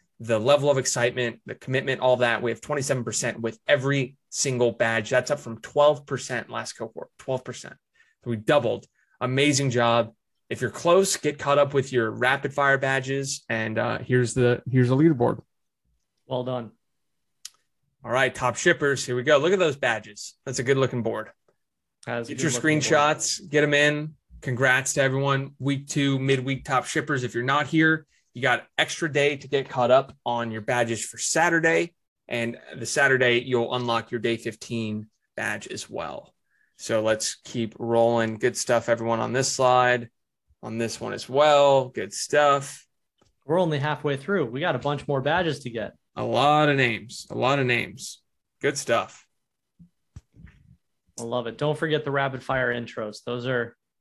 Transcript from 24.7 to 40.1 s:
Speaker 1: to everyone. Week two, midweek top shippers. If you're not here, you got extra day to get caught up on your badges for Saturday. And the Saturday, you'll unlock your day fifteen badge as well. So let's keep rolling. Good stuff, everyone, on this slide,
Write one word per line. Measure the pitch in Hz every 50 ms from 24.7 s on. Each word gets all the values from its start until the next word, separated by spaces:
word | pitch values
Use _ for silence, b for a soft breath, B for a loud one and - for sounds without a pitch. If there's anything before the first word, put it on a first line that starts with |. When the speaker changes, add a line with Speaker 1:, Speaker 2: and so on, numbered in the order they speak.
| 127 131 131 - -
Speaker 1:
to | 143 135
everyone. | 135 131 135 139 139 135 135 135 139 - -
Week | 127 139 139 135 139 -
two, | - 147 143 139 139 131
midweek | 131 135 135 131 127 135 135 127 -
top | - 135 127 123
shippers. | - - 160 139 143 151 127 127
If | 113 107
you're | 117 120
not | 131 139 147 147 139
here, | 156 160 160 160 160 156 156 _ _ _ _ _ -
you | 123
got | 123 131 123 110 - - _
extra | - 151 147 - - 170 160
day | 135 147 143 147 147 139
to | 139 127
get | 147 135 131 -
caught | - 135 123 120
up | 127 131 - - - _ -
on | 120 120 117 117 113
your | 110 110
badges | 104 - 123 120 120 113 117 107 -
for | - - -
Saturday. | - - - 160 160 175 170 165 160 165 165 170 170 170 _ _ _ _ _ _ _ -
And | 117 120 117 117 117 - - - 76
the | - 120 113
Saturday, | - 147 143 135 131 127 127 123 120 120 123
you'll | 135 127 120 117 - -
unlock | 127 123 120 117 113 110 -
your | - 120
day | 107 120 117 117
fifteen | - 120 104 - - - 117 113 113 110 107 107 107 - _ _ _ _ _ -
badge | 110 110 104 107 - -
as | - - - -
well. | 110 - 82 76 69 - - _ _ _ _ _ _ _ _ _ _ -
So | - - 117 110 107
let's | 110 110 110 - - -
keep | - - - - 123 113 107 - -
rolling. | 120 117 117 117 117 117 117 117 113 110 110 107
Good | 123 127 123 -
stuff, | - - 123 117 117 -
everyone, | 117 113 117 117 113 113
on | 117 117
this | 117 131 135 -
slide, | - - 131 127 127 127 127 123 123 120 120 117